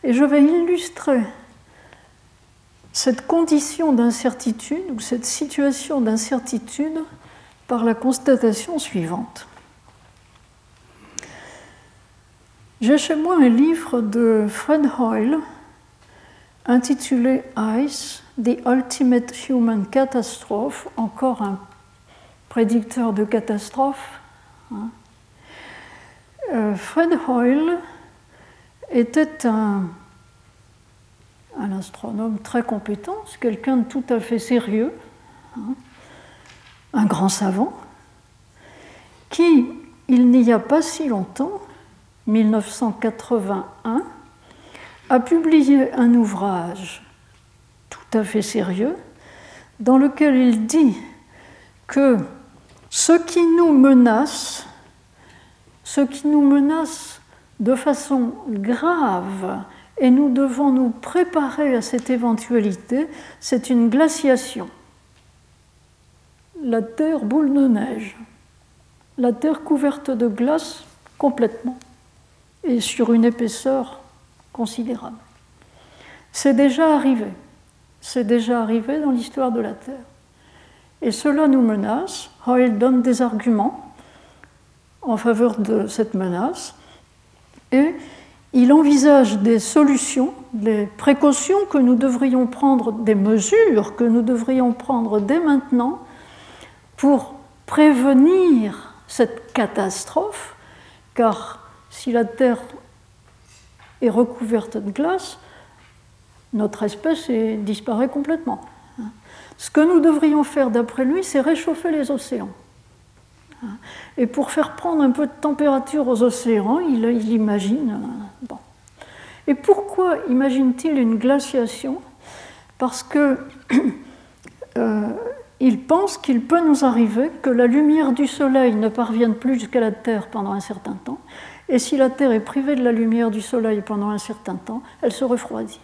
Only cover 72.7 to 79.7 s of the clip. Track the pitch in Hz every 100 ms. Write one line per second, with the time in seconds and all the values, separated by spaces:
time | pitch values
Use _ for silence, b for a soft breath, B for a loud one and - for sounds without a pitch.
72.7 | 240 - - 226 233 233 233 226 220 262
73.7 | 269 254 - - _ _ _ _ - 220
74.7 | - 226 233 240 226 - _ _ _ b
75.7 | b b b b b b - 277 247 285
76.7 | 254 320 294 262 247 202 180 - _ _
77.7 | _ _ _ - 254 214 240 220 240 220
78.7 | 226 226 302 294 247 226 - 254 233 214